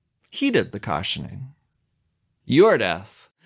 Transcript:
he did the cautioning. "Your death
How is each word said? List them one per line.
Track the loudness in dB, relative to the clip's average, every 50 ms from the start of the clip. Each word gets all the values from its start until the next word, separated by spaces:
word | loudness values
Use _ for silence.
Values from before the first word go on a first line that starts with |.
| _ _ _ _ _ _
he | -6 -2 0 0
did | 2 0 0 -2 -6
the | -10
cautioning. | -6 -4 -4 -2 -2 -2 -2 -4 -6 -10 -14 -16 -16 -18 -20 _ _ _ _ _ _ _ _ _ _ _ _ _ _ _ _ _ _
"Your | 0 4 6 6 6 6
death | 4 2 0 -2 -4 -8 -12 -18 -18 -20 -20 _ _ _